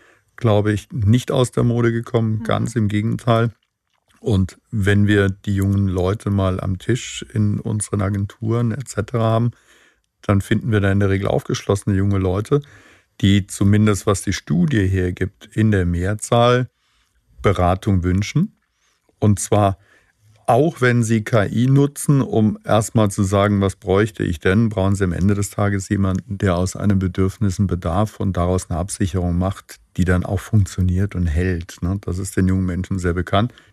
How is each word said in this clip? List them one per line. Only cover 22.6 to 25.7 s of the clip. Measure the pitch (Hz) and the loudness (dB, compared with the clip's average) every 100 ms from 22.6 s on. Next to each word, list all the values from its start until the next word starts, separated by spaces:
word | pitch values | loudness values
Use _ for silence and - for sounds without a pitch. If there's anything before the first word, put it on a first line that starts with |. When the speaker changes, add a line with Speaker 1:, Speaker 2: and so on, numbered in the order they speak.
Speaker 1:
erstmal | - 107 110 113 101 | 0 0 2 0 0
zu | 101 | 0
sagen, | 95 101 104 101 | 0 2 2 2
was | 98 | 0
bräuchte | - 98 95 107 - | -2 0 2 2 -2
ich | - 87 | -4 -2
denn, | 92 98 113 | 2 2 2
brauchen | 98 95 | 0 0
sie | 98 | 0
am | 92 | -2
Ende | 82 95 | 0 0
des | 101 98 | 0 -2
Tages | - 101 | -2 -2